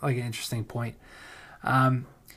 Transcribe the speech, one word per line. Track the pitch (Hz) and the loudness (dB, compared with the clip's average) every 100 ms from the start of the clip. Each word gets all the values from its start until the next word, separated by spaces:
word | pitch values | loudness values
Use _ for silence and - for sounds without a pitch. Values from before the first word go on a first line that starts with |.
like, | 143 123 | -2 0
an | 120 | -2
interesting | 113 - 117 | -6 -6 -6
point. | 107 120 117 - - - - - - - | -4 -6 -6 -8 -18 -20 -20 -20 -20 -8
Um, | - 160 131 127 131 - - | 0 4 4 4 -2 -14 -20